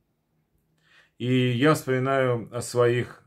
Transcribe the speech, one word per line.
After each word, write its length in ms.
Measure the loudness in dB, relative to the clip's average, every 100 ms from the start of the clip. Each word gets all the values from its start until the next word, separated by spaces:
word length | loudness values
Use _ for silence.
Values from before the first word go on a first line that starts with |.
| _ _ _ _ _ _ _ _ _ _ _ -10
И 320 | -2 0 0
я 240 | 2 2
вспоминаю 760 | 2 0 -2 0 0 0 -2 -6 -10
о 60 |
своих 640 | -4 2 2 2 -4 -10